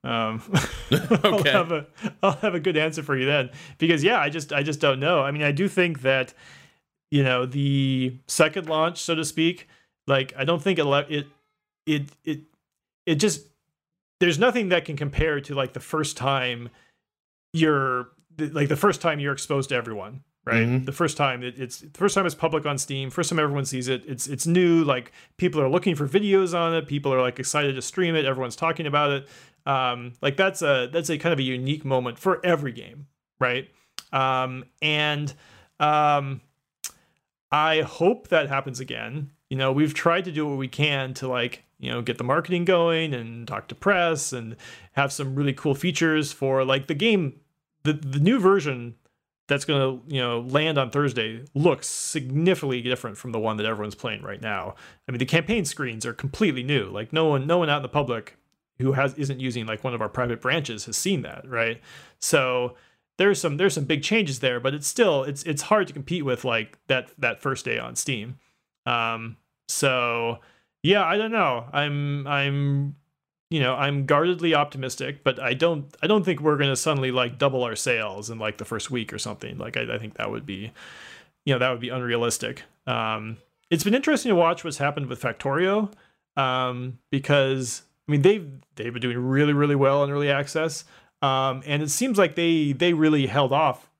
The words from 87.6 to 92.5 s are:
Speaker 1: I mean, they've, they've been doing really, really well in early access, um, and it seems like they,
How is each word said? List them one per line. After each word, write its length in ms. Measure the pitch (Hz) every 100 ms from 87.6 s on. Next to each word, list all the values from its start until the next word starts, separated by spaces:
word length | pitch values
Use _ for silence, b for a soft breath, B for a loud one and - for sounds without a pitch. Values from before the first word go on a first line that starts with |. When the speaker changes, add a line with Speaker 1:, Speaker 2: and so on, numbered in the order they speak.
| 123 - _ _ -
Speaker 1:
I 40 |
mean, 80 | 147
they've, 280 | 160 214 151 135 _ -
they've 180 | 113
been 80 | 120
doing 160 | 123 120
really, 360 | 127 135 147
really 220 | 147 147 143
well 280 | 135 139 143
in 40 |
early 220 | 143 147
access, 540 | 139 139 160 160 156 - b b _
um, 400 | 139 131 135 131 147
and 180 | 147
it 60 | 151
seems 280 | - 262 208
like 180 | 180 170
they, 360 | 170